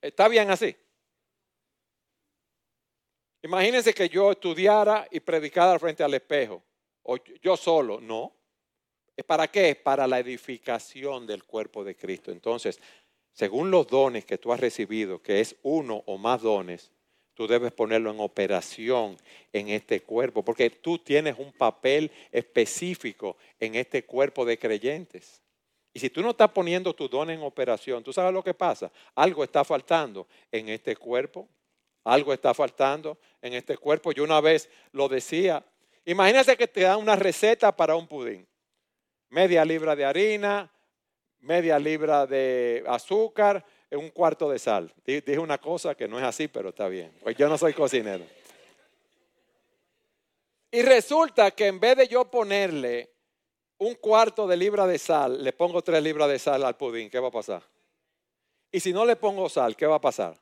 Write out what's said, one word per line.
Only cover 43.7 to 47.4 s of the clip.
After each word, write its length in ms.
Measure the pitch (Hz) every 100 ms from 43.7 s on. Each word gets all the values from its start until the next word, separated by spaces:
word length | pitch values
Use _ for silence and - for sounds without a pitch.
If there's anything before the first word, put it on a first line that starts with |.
| _ _
un 200 | 143 156
cuarto 400 | - 170 160 151
de 80 | 127
sal. 340 | - 104 80 _ -
Di-, 160 | 143
dije 160 | 143 143
una 180 | 165 139
cosa 380 | 147 170 -
que 120 | 143 107
no 120 | 117
es 60 |
así, 220 | 127 - 151
pero 240 | - 95
está 180 | - 98
bien. 220 | 92 82 _
Pues 160 | 113
yo 100 | 113